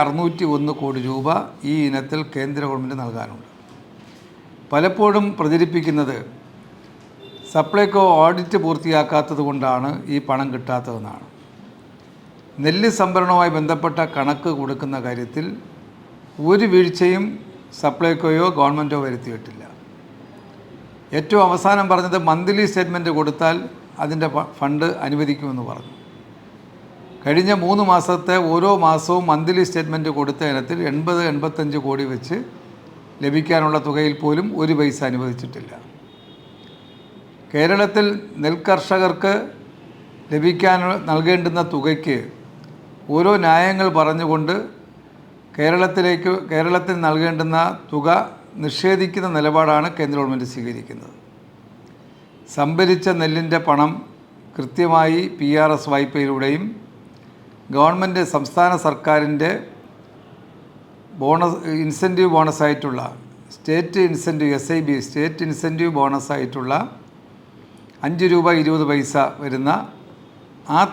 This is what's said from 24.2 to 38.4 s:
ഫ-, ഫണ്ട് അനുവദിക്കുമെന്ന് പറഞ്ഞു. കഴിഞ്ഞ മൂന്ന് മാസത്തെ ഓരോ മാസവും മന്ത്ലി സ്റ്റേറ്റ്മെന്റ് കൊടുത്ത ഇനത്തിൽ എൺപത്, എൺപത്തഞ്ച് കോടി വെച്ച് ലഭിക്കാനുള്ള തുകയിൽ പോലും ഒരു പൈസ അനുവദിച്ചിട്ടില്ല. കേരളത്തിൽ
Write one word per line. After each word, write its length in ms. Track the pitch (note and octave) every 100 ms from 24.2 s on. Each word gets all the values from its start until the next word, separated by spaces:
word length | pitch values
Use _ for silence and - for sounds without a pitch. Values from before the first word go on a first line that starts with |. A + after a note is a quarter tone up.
| D#3 C#3+
ഫ-, 120 | - -
ഫണ്ട് 280 | C#3 D3 E3 D#3+ C#3
അനുവദിക്കുമെന്ന് 580 | D3 C#3+ C#3+ C#3+ B2+ A2+
പറഞ്ഞു. 220 | A2 - - - - - - - - - - - - - - C#3
കഴിഞ്ഞ 260 | D#3+ F#3 G3+ F3
മൂന്ന് 200 | G3+ G3
മാസത്തെ 460 | F3+ F3 F3+ F#3 F#3 E3
ഓരോ 180 | E3+ F#3+ G3 E3
മാസവും 380 | D#3+ D#3+ F3+ E3+
മന്ത്ലി 320 | D3+ E3 F#3 F3
സ്റ്റേറ്റ്മെന്റ് 460 | E3+ D#3 D#3+ D#3 D3
കൊടുത്ത 220 | C#3+ C#3+ D3+
ഇനത്തിൽ 340 | C3+ B2+ E3+ D#3
എൺപത്, 280 | C#3+ D#3+ F3 E3+
എൺപത്തഞ്ച് 440 | D3 D#3 D#3 D3+ C#3+ C3+
കോടി 180 | C#3 C3+
വെച്ച് 240 | B2+ - G3+ - - - - - - - -
ലഭിക്കാനുള്ള 540 | C#3+ D#3 D#3 E3 D#3 D3+ C#3+
തുകയിൽ 280 | D3 D3+ C#3+
പോലും 260 | D3+ D#3 G#3 F3+
ഒരു 120 | D#3 D3
പൈസ 200 | D3 B2 C3
അനുവദിച്ചിട്ടില്ല. 640 | B2+ B2+ B2 D#3 - - - - - - - - - - - - - - - - - - - -
കേരളത്തിൽ 520 | D3 E3 G3 G3+ G#3 G#3 G3+ - -